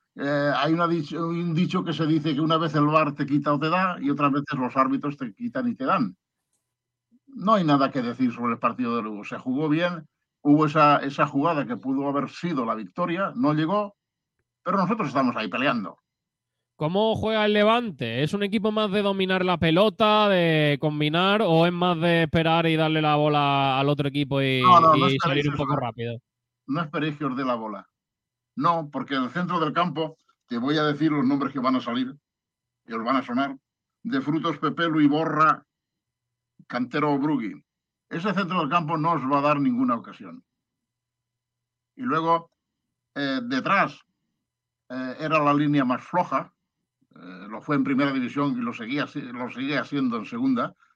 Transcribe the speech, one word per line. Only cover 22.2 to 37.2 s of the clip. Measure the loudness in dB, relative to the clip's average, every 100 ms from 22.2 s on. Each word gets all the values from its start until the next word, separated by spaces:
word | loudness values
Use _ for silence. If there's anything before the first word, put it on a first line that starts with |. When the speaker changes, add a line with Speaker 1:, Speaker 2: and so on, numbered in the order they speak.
Speaker 2:
esperar | 2 2 2 2 2
y | 2
darle | 2 2
la | 2 4
bola | 4 4 2 2 2 2
al | 2
otro | 0 0
equipo | -2 -2 0
y, | 2 4
Speaker 1:
No, | 6 8
no, | 8 6
no | 4
Speaker 2:
y | 2
Speaker 1:
esperéis |
Speaker 2:
salir | 0 0 0
un | -2
Speaker 1:
eso. |
Speaker 2:
poco | -2 -2
rápido? | -4 -6 -8 -8 -14 _ _ _ -6
Speaker 1:
No | -6
esperéis | -4 -4 -4 -4
que | -4
os | -4
dé |
la | -2 -4
bola. | -6 -12 -16 _ _ _ _ _ _ -2
No, | 0 0 -2
porque | -8 -4 -4
en |
el | -4
centro | -4 -2 0
del | 0
campo, | 0 -2 -2 -6 -8 _ _ -8
te | -4
voy | 0 2
a |
decir | 0 2 0
los | 2 2
nombres | 0 -2
que | -2
van | 0 0
a |
salir, | -2 -4 -4 -10 _ _ _ _ _ _ -10
que |
os | -6
van | -2 -2
a |
sonar, | -2 -2 -2 -6 _ _ _ _
De | -6 -4
Frutos, | -2 -2 -2 -2
Pepelu, | -4 -2 0 4
Iborra, | 4 4 0 2 2 2 -4 _ _ _ _ _ _ _ _ _ -8
Cantero | -6 -4 -2 0
o |
Brugui. | 0